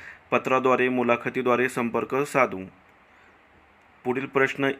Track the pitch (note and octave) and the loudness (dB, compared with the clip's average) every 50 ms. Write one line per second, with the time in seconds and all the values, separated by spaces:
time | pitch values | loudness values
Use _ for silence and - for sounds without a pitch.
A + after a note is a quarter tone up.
0 | - - - - _ - - A#2+ - C3 B2+ B2+ B2+ C3 B2+ B2 B2 B2+ B2+ B2 | -18 -20 -20 -18 _ -2 -2 -2 0 2 2 2 4 4 4 4 2 2 0 0
1 | A#2+ A#2+ A#2+ A#2 - B2+ B2 B2+ B2 B2+ A#2+ A#2+ B2+ C3 - C3+ A#2+ A#2 A2 A#2 | 2 2 2 0 0 -4 -4 -2 0 2 2 2 2 0 -2 -2 -4 -2 -2 -4
2 | A#2 A2 C3 C3+ C#3+ - - C#3 B2 G#2+ G2 F#2+ F#2+ F#2+ - _ _ _ _ _ | -4 -2 -2 -2 -2 0 2 2 2 2 0 -6 -12 -12 -16 _ _ _ _ _
3 | _ _ _ _ _ _ _ _ _ _ _ _ _ _ _ _ _ _ _ _ | _ _ _ _ _ _ _ _ _ _ _ _ _ _ _ _ _ _ _ _
4 | - B2 B2 C3+ C3+ C3 - C3+ C3+ C3 - - C#3 C3+ - | -6 -4 -4 -4 -4 -2 0 2 2 2 0 0 -2 -2 -2